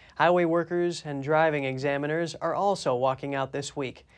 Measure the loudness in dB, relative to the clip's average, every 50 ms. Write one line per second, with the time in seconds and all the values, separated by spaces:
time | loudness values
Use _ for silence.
0 | -20 -12 -2 2 4 6 6 4 4 4 2 0 0 0 -2 0 0 -2 -2 -6
1 | -8 -6 -6 -4 0 2 4 4 4 4 2 0 -2 -2 -4 -2 -2 -2 -2 -2
2 | -2 -2 -2 -2 -4 -4 -6 -6 -4 -4 -2 0 0 0 0 0 0 0 0 2
3 | 2 0 0 -2 -4 -6 -4 -4 -4 -4 -4 -6 -8 -6 -6 -6 -6 -6 -8 -12
4 | -20 _ _